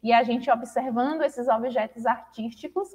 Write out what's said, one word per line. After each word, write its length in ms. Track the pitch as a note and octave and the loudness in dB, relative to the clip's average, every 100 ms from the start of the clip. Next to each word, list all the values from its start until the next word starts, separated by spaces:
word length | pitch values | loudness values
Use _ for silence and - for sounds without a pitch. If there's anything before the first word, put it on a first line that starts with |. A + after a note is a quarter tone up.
E 80 | A3 | 4
a 100 | A#3 | 4
gente, 300 | A3+ A#3+ B3 | 4 0 2
observando 680 | A#3 A#3 - C4 A#3 C4 D#4 | 0 0 -4 -2 0 0 0
esses 260 | C#4+ B3+ A#3+ | -2 -2 0
objetos 580 | A3+ B3 A#3+ A3 A#3+ A#3 | 0 0 -2 -4 -4 -2
artísticos, 880 | A#3 - - A3+ A#3 F4+ F#4+ G4 | -2 -4 -10 -10 -8 -8 -6 -6